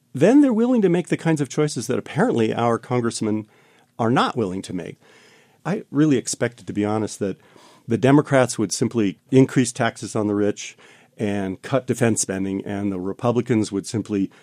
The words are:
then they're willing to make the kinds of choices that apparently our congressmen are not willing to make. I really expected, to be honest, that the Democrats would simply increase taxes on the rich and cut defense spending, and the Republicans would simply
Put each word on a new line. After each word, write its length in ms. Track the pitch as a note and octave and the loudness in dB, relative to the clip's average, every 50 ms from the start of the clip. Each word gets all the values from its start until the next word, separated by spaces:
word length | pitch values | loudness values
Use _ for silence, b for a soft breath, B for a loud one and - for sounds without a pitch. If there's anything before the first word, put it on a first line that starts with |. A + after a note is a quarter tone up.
| _ _ _ | _ _ _
then 280 | B2+ C#3 G3 C4 D4 | 2 4 6 8 8
they're 100 | D4 C4 | 6 6
willing 300 | A#3 G#3 A#3 B3 C4 A#3+ | 4 2 2 2 2 2
to 80 | G3 F#3 | 4 2
make 180 | E3+ F3+ E3+ - | 2 2 0 -2
the 100 | - G3 | -4 -2
kinds 240 | - E3 D#3+ C#3+ | 0 0 0 0
of 60 | C#3+ - | -2 -4
choices 400 | - - D3+ D3+ - C3 A2+ - | -2 -2 -2 -2 -2 -6 -4 -2
that 120 | B2 G#2+ | -4 -4
apparently 540 | - - - D3 G3 C4 G#3+ A#2 A2 A2 - | -4 -4 -2 0 0 2 2 2 2 0 0
our 240 | - A#2 A#2+ A#2 A2+ | 0 0 0 0 0
congressmen 680 | - - B2 B2 A#2 A#2 A2 - A2+ G#2+ G#2 G#2+ G#2 b b b b b b b b b b - | -2 -2 -2 0 0 -2 -4 -2 -2 -2 -2 -4 -6 b b b b b b b b b b -2
are 100 | A#2+ A2 | 0 2
not 260 | B2 E3 A#3 A#3 - | 2 2 2 0 -2
willing 260 | B2+ A2 F#2 F2+ F#2+ - | -2 -4 -4 -4 -8 -8
to 100 | - F#2 | -8 -10
make. 260 | F2+ E2 - - b b b b b b b b b b b b b b | -10 -8 -10 -14 b b b b b b b b b b b b b b
I 200 | D#3 F3+ A3 - - | -6 -6 -6 -8 -6
really 260 | - C#3 D3+ D#3 C#3 A#2 | 0 2 2 4 4 2
expected, 500 | - - - - B2 A#2 A#2+ - F#2+ - | 0 -4 -6 -4 -4 -4 -4 -8 -12 -8
to 60 | F#2+ | -4
be 100 | G#2 G2+ | -2 -2
honest, 360 | G#2 G#2+ A2 G#2+ G2 - - | 0 0 -2 -2 -4 -4 -4
that 180 | G#2 F#2+ F#2 - b b b b b b b b b - | -4 -4 -4 -6 b b b b b b b b b -4
the 100 | A2+ G#2 | -2 2
Democrats 600 | F#2+ B2+ C#3 D3+ D3 - C#3 C3 B2+ A#2+ - - | 4 6 6 6 4 4 4 2 2 2 0 -2
would 160 | A2 F#2 - | -2 -4 -2
simply 460 | - C3+ A2+ - A#2 G#2+ G2 - - _ _ | -2 -4 -2 0 0 0 0 -2 -4 _ _
increase 420 | - C3 C3+ C3 - C3+ B2 A#2 | 6 6 6 6 4 2 0 0
taxes 440 | - - A#2+ A2+ - - - G2 - | 0 -2 -2 -2 -2 -4 -12 -6 -4
on 120 | A#2 G#2 G#2 | -2 -2 0
the 80 | G2+ | 0
rich 400 | G2+ G#2 G#2 G#2 - - - - b b b b b b b b | 0 0 0 -2 -4 -8 -16 -16 b b b b b b b b
and 460 | - A2+ G2+ G2+ G2+ G2 F#2+ F#2+ - | -6 -4 -4 -2 -4 -4 -6 -8 -10
cut 240 | - - C#3 C3 B2 | -8 -4 -4 -4 -2
defense 340 | - A#2 - A#2+ A#2 G#2+ - | -2 -2 0 0 0 0 0
spending, 460 | - - F#2+ F#2+ F#2+ G2 F#2+ G2 - | -2 -4 -4 -4 -4 -4 -4 -6 -6
and 260 | - G2+ G2 G2+ G2+ | -6 -6 -4 -4 -4
the 80 | G2 F#2 | -4 -4
Republicans 720 | F2+ G2 F#2+ - - A#2 A#2 A#2+ A#2+ - B2 A2 G#2 - | -6 -6 -8 -4 -2 0 0 0 0 0 0 0 0 0
would 140 | G2+ G2 F2+ | -4 -6 -6
simply 460 | - - G#2+ G2 - G#2+ G2 F#2+ F2 b b | -4 -6 -6 -4 -2 -2 -2 -2 -2 b b